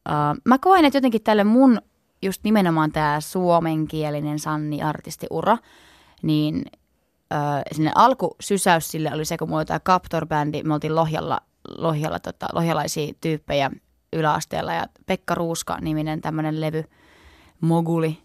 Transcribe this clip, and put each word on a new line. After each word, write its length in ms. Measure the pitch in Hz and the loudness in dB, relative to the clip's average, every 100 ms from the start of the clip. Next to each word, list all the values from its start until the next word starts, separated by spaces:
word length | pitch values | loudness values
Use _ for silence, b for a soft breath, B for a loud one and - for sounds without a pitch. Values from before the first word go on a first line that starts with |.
| - | -4
ää, 280 | 151 147 147 | 0 0 0
mä 140 | - 262 | 2 2
koen, 260 | 370 381 | 6 6
että 120 | 294 277 | 6 4
jotenkin 260 | 262 220 | 2 2
tälle 220 | - 214 | 2 4
mun 360 | 202 233 269 214 - _ _ _ | 4 6 6 6 0 _ _ _
just 200 | 190 190 | -6 -4
nimenomaan 480 | 208 214 180 160 156 | 2 4 4 4 2
tää 280 | 156 151 151 | 2 0 0
suomenkielinen 1160 | 151 185 180 170 165 156 156 156 151 147 147 151 | -2 -2 2 2 2 -2 -2 -4 -4 -4 -4 -4
Sanni-artistiura, 1200 | 156 151 151 147 156 147 - 156 - 160 175 233 b b b b b b | -4 -4 -4 -4 -4 -4 -10 -14 -8 -2 0 0 b b b b b b
niin, 420 | 160 151 151 160 - - _ _ _ _ _ | 0 0 0 -2 -8 -14 _ _ _ _ _
ää, 320 | 156 147 143 - | -4 -2 -2 -4
sinne 200 | - 156 | -2 2
alkusysäys 960 | - 233 262 175 - - 202 190 170 - | 6 6 4 -2 -6 -4 0 2 2 0
sille 200 | 160 156 | -4 -4
oli 100 | 151 | -4
se, 120 | 156 165 | -6 -6
kun 120 | 160 | -4
mulla 100 | 160 | -4
oli 80 | 160 | -2
tää 140 | 160 | -2
Captor-bändi. 840 | - 185 - 165 160 156 147 147 | 2 2 0 -6 -2 -2 -2 -2
Me 100 | 156 | -4
oltiin 200 | 151 156 | -4 -2
Lohjalla, 460 | 160 160 160 156 139 - _ 50 50 | 0 0 -2 -4 -6 -8 _ -18 -6
Lohjalla, 400 | 165 156 151 87 | -4 -2 -4 -6
tota, 280 | - - - | -8 -10 -6
lohjalaisia 600 | 170 165 160 156 165 151 - | -2 -2 -2 -4 -4 -6 -6
tyyppejä 500 | 165 151 - 143 135 - _ _ _ | -4 -4 -2 -2 -2 -4 _ _ _
yläasteella 600 | 160 156 165 - 156 151 | -2 0 0 -4 -6 -6
ja 140 | 165 - _ - | -6 -8 _ -6
Pekka 280 | 190 - | -6 -4
Ruuska-niminen 840 | 170 170 165 - 170 165 156 156 156 | -4 -4 -6 -6 -6 -4 -4 -4 -6
tämmönen 400 | 156 156 156 156 | -6 -4 -4 -4
levy 240 | 156 151 160 b b b b b b b | -4 -6 -8 b b b b b b b
moguli. 580 | 165 165 165 165 160 160 | 0 2 2 0 0 -4